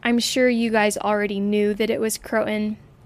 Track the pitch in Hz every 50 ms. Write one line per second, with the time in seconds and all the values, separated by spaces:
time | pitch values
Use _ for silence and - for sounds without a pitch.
0 | - 240 240 240 233 - - 262 254 247 247 226 233 226 220 220 208 214 208 -
1 | - 202 214 208 208 208 208 196 202 202 208 208 208 208 214 208 226 214 226 -
2 | 220 220 220 - - - - 220 214 214 214 214 214 214 214 - - - - -
3 | -